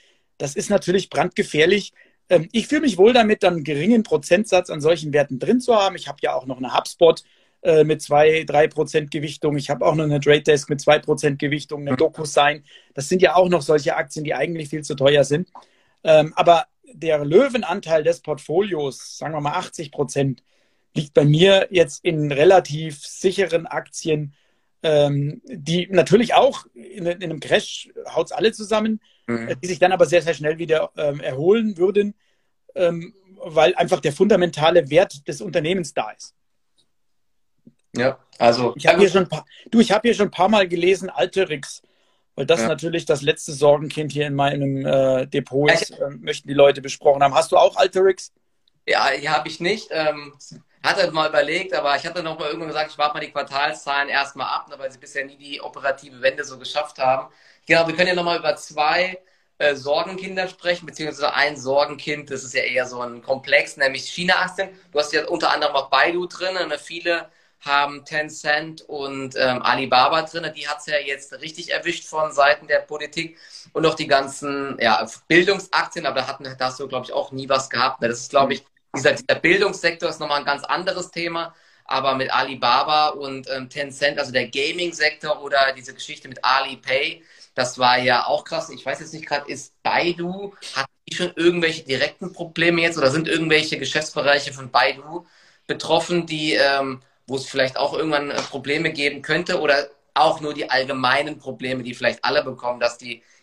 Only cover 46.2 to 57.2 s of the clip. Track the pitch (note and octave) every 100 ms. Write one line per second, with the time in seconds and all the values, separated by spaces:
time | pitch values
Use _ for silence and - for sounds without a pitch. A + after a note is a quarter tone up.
46.2 | D#3 C#3+ - C#3 C#3+ C#3 C3+ - D3+ C#3
47.2 | C#3 C3+ D#3+ F3 F#3 - G3 F#3 F#3+ F#3
48.2 | - _ _ _ _ _ - - C3+ C#3
49.2 | D3 D#3 - - F3 G#3+ - D#3 D3+ D3
50.2 | C#3+ - - D#3 _ _ C#3+ F3 F3+ D#3+
51.2 | D3+ D3+ C#3+ F3 F#3+ E3 C#3+ C#3 E3+ F3
52.2 | D#3+ D#3+ D3+ D#3+ D#3+ D3+ D3+ - D3+ D#3
53.2 | D3+ D3 C#3 C#3 D3+ D#3 C#3+ C#3 C#3 C3
54.2 | C3+ C#3 C3 D#3 - C#3 C3+ B2 C#3+ C#3
55.2 | C#3 C#3 C#3+ C#3 C3+ C#3+ C3+ C3+ C#3+ B2+
56.2 | C3 C3+ C#3 B2+ B2 D3 - - C3 C3+